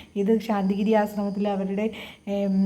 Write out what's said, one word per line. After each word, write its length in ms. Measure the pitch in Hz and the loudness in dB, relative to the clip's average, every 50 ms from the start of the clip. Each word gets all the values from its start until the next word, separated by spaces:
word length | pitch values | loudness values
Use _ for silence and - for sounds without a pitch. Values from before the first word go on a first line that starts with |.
| - - - | -14 -8 -4
ഇത് 240 | 202 196 202 226 220 | 0 2 2 2 2
ശാന്തിഗിരി 540 | - - 208 202 190 190 202 196 208 214 220 | 2 0 0 0 0 0 0 2 2 4 4
ആശ്രമത്തിൽ 560 | 208 208 208 202 208 202 202 196 202 208 208 | 4 2 0 -2 -4 -4 -2 -2 -2 -2 -2
അവരുടെ, 360 | 202 190 190 190 196 208 214 220 220 - - - - - - | -2 -2 -2 -2 -2 -2 -2 -4 -4 -8 -14 -16 -18 -14 -8
ഏം, 260 | 202 202 202 202 196 190 190 196 | -4 -2 -2 0 2 2 2 2